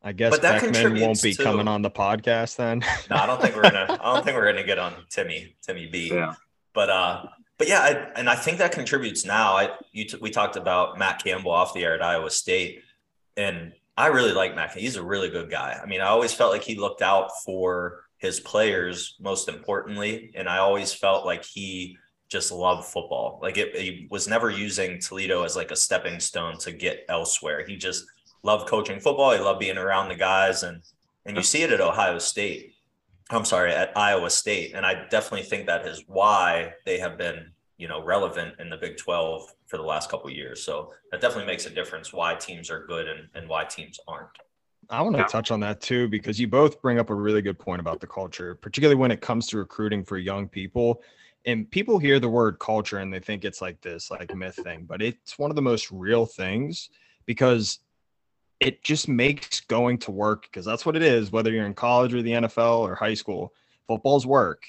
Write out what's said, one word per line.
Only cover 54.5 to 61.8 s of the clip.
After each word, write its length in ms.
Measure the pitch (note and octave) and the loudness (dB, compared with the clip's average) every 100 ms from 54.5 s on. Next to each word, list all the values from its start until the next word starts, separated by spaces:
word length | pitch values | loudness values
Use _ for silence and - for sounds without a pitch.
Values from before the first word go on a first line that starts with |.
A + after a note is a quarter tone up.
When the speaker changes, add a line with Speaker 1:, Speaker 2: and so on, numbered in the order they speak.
| F#2 | -10
Speaker 1:
thing, 280 | F2+ E2 | -12 -12
but 160 | E2+ F#2 | -12 -4
it's 380 | A2+ A#2+ - - | -4 -4 -18 -6
one 120 | C#3+ | -2
of 60 | D3+ | 2
the 60 | |
most 280 | C3 A2+ - | 2 2 -2
real 360 | F#2+ F#2 A#2 A2 | -6 2 4 2
things, 640 | - F#2 G#2+ C#3+ F3 - _ _ _ - | -2 -4 -2 -4 -8 -12 _ _ _ -8
because 540 | A#2 B2+ A#2+ G#2 - _ _ _ _ _ _ _ _ | 2 4 4 0 -6 _ _ _ _ _ _ _ _
it 220 | C3 - | -2 -2
just 260 | - D3+ - | -4 -2 0
makes 520 | B2 C3 D3 - - | 2 2 0 -6 -10
going 380 | - A2+ B2 B2 | -2 0 2 0
to 120 | - | -4
work, 380 | G2 G#2 G#2 - | -2 0 0 -6
'cause 140 | - | -12
that's 220 | F2+ A#2 E3+ | -6 -4 -2
what 100 | D#3+ | 4
it 60 | |
is, 300 | D#3+ A#2+ G#2 | 4 4 2
whether 180 | A2 A2+ | 0 2
you're 160 | A2 G#2 | 0 -2
in 80 | |
college 400 | G2 | -2